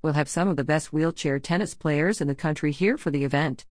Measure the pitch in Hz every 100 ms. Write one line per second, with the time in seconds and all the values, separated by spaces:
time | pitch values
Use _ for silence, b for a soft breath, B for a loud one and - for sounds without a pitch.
0 | 160 147 147 - 190 147 127 156 - 151
1 | 160 170 147 139 139 170 208 - 156 147
2 | 170 214 143 139 160 151 151 143 190 285
3 | 175 139 139 139 156 123 -